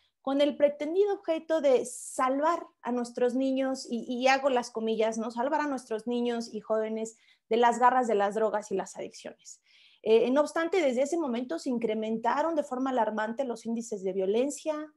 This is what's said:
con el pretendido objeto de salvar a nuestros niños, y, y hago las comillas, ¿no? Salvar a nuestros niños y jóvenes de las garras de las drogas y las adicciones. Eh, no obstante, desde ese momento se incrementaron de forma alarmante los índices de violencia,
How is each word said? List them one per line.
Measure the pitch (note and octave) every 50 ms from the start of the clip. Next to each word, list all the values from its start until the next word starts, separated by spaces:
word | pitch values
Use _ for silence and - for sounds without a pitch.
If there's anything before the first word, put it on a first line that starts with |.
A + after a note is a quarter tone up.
| _ _ _ _
con | - C4+ C#4 C#4+
el | D4 D4 -
pretendido | - C#4+ C#4+ C#4+ - D4 D4+ E4+ F#4+ G#4 G4+ G4
objeto | - - E4+ D#4+ D#4+ D#4+ - D#4+ D#4+
de | C4+ C#4 B3+ A#3+ A#3+
salvar | - - - - - - - C4 C4 C4+ C#4 D4+ E4 F4 E4+ - - _ _
a | - A#3+
nuestros | B3 B3 A#3+ A#3+ - A#3+ B3 A#3+ A3+
niños, | C4 C4+ C4+ C4 C4+ C4+ C4 C4 C4 - -
y, | A#3+ A3+ -
y | - B3 A#3+ C4
hago | C4 C4+ C4+ C4+ C#4+
las | B3+ B3 A#3+ -
comillas, | - A3+ A3 A3 A3 G#3+ G#3+ A3+ A3+
¿no? | A3+ A3 A#3+
Salvar | A#3+ A#3+ A#3+ D4 D#4 D4
a | D4
nuestros | D4 C4+ A#3+ - - A3 G#3 -
niños | A#3+ A#3+ A#3+ A#3+ A#3+ A#3 A#3 A#3 A#3 -
y | G#3
jóvenes | - - A3 A3 A3 A3 A3 A3 A3 A3+ - _ _ _ _ _ _ -
de | A3
las | A#3 A#3+ A#3 G#3+ A3+
garras | B3 B3 B3+ B3+ B3 A3+
de | G#3
las | G3+ G3+ G#3 G3+
drogas | A3 A3 G#3 - G#3+ G#3 -
y | G3
las | F#3+ F#3 - -
adicciones. | F#3 - - - - - - - _ - - - _ _ _ _ _ _ _ _ _ -
Eh, | A3 A3 A3+ - A#3+
no | C4 D4
obstante, | D4 D4 - E4 E4 E4 G4 F#4+
desde | D4+ C4 A#3 B3+ C#4+
ese | C#4+ E4+
momento | E4+ D#4 C4 A#3 A#3+ B3+ B3+ E4
se | D#4+ - C#4+
incrementaron | A#3+ A3+ A#3 G#3+ G#3+ A3 G#3+ A3 A3+ A3+ A#3 A#3 B3 C#4+ D#4 E4 E4+
de | D4 C#4+
forma | - B3+ B3 C4+ C4+
alarmante | B3+ A#3+ G#3+ A3 A3 G#3+ A3 A3 A#3 C#4+ C4+
los | A#3+ A3+ - -
índices | A3+ A#3 A#3 A3+ - A3 F#3 F#3+
de | F#3+
violencia, | F3+ G3 F#3 F#3+ G#3+ A#3 C4 D4 C#4+ - - D#4 D4+ D4+ D#4 D4+ _